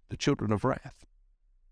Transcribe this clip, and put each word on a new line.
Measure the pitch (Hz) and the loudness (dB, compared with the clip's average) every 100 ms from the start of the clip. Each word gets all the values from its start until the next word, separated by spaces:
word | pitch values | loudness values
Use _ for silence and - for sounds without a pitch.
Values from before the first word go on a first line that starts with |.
| - | -12
the | - | -2
children | - 143 107 | 0 2 2
of | 107 | 2
wrath. | 127 - - - - _ _ _ _ _ _ | 2 -2 -6 -18 -20 _ _ _ _ _ _